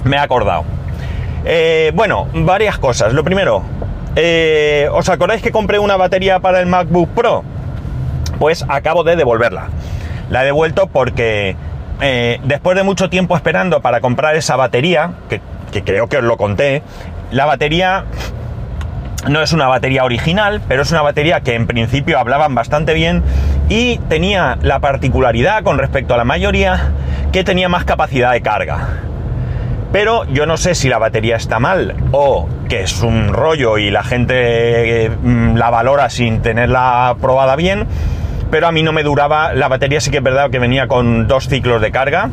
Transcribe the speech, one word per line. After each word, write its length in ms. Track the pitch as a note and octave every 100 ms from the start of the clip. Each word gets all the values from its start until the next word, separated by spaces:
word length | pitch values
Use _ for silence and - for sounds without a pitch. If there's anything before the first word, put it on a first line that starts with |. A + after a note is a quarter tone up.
Me 120 | B2+ C#3
he 40 |
acordado. 440 | C#3+ B2 G2+ E2+ D2+ - - - - - - -
Eh, 480 | - D#3+ E3 D#3+ D#3
bueno, 320 | D#3+ G#3+ A2+ C3
varias 460 | D3+ E3 F#3+ G#3+ -
cosas. 340 | C3+ A#2 G#2+
Lo 100 | C#3
primero, 420 | D3+ F#3+ E3 G#2 - - - - - -
eh, 720 | E3 E3 D#3+ D#3 D3+ D3 C#3+
¿os 160 | - F3
acordáis 320 | E3 F3 A3
que 100 | A#3
compré 260 | A3 G3+ G#3
una 200 | G#3 F#3+
batería 400 | F3+ F#3+ F#3+ F#3
para 200 | F#3 F#3
el 60 |
MacBook 460 | F3+ F3+ E3+ F3 E3
Pro? 340 | - A#3 B2+ - - - - - - - - - -
Pues 260 | D3 E3+ B2
acabo 380 | C#3 D3 E3+
de 100 | D#3+
devolverla. 540 | E3+ C3 A2+ A#2 E2+ - - - - - - -
La 100 | A#2+
he 60 | C3+
devuelto 400 | C#3+ D#3+ F3+ F#3+
porque, 680 | D3 B2 A#2+ A#2 G#2 G2 F2+ - - - -
eh, 380 | C#3 B2 A#2+ A#2+
después 320 | C#3 C#3 F3+ F#3
de 80 |
mucho 260 | G3 F#3+ F#3
tiempo 240 | F3+ F3
esperando 460 | E3+ E3 F3+ F#3 D3+
para 200 | B2 A#2+
comprar 360 | B2 B2 D#3 D#3
esa 180 | C#3
batería, 580 | C3 B2+ A#2+ D#3+ D#3+ E3+ - -
que, 120 | G#2+ - - -
que 100 | G2+
creo 240 | F#2 F#2+ A#2
que 100 | D3
os 40 |
lo 140 | A#2 A2+
conté, 460 | G2+ G2 C#3+ C#3 - - - - -
la 120 | A#2+
batería 600 | D3 C3+ D3 E3 F#3 F#3+ F3+ - - - - - - - - - - - -
no 160 | D3+
es 100 | -
una 140 | E3 C3
batería 380 | B2+ B2+ C3
original, 560 | B2+ A#2 D#3 F#3 G#3 G#3 -
pero 140 | C3
es 100 | C#3+
una 100 | E3
batería 380 | D3 B2+ D3+ D#3+
que 140 | C3+ A#2
en 100 | A#2
principio 540 | A#2+ A2+ C#3 C#3 D3
hablaban 340 | A#2 C#3 D3+
bastante 400 | A#2+ A#2 D3 D#3+
bien 300 | D#3+ E3 F3 E3+ - - - -
y 300 | G#3 B3 A3+ -
tenía 500 | D#3+ F#3 G3+ D3 A#2+
la 160 | C#3 C#3
particularidad 840 | C#3+ C3 C3+ C3 C3+ A#2 C#3+ G#3+
con 140 | G3 C#3+
respecto 360 | C3 C#3 B2
a 40 | B2
la 60 |
mayoría 680 | A#3 F3 G3 G3 F#3+ F#3 - - - - -
que 100 | F#3
tenía 260 | F#3 F#3 F3+
más 160 | F3
capacidad 460 | - F3+ - C3 B2
de 120 | A#2+
carga. 460 | A2+ G#2 E2 D#2 - - - - - - - - - - -
Pero 340 | F#3+ G#3 A3+ -
yo 200 | C#3 D3+
no 100 | D#3+
sé 200 | F3+ E3
si 120 | C3
la 100 | A#2
batería 360 | A2 A2+ A2
está 240 | A2+ - A2+
mal 380 | C#3 F#3 G#2 - -
o 360 | C3+ C#3+ G2 E2 - -
que 140 | A#2
es 200 | F2+ -
un 300 | A2+ A2+ G#2
rollo 440 | G2 B2+ D3 A#2 G#2+
y 120 | G#2
la 140 | G#2
gente, 1000 | G2+ B2 A#2 B2+ A#2+ A#2 A#2 A#2 A#2 A#2 A2+
eh, 40 |
mm, 460 | A#2 B2 A#2+ A#2 A2+
la 140 | A#2
valora 400 | A#2 B2 C#3+ B2+
sin 320 | - A#2 A2
tenerla 760 | A#2+ A2+ B2 B2+ B2+ B2 B2+ A#2+
probada 360 | C3 C3 C3+ C#3
bien, 320 | F3+ G3+ - - - - - - -
pero 160 | D#3 E3+
a 60 |
mí 100 | D#3+
no 100 | D#3+
me 100 | D#3+
duraba, 500 | D3 C#3+ D3 D3+ D#3+
la 160 | C3 C#3
batería 320 | B2+ C#3 D3
sí 100 | C#3
que 80 | C#3+
es 40 |
verdad 280 | C3 C3 C#3+
que 80 | B2+
venía 300 | A#2+ C3+ B2
con 380 | B2 A#2+ A2+ G#2+
dos 220 | C3+ B2+
ciclos 340 | C#3 B2+ A#2
de 80 | G#2+
carga 400 | B2 C3+ E3 A#3